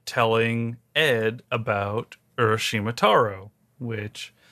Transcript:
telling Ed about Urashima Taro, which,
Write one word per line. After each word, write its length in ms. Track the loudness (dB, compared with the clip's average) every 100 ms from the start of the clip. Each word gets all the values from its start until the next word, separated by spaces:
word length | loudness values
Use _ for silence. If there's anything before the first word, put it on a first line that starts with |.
| -6
telling 680 | 0 2 2 2 0 -4 -6 _
Ed 480 | 0 2 2 0 -2 -4
about 680 | -4 -2 -2 -2 -4 -8 -12 _ 0
Urashima 560 | 2 2 0 -2 -4
Taro, 560 | 2 4 4 2 -2 -14 _ _ -14
which, 540 | -10 -8 -8 -12 -16 _ _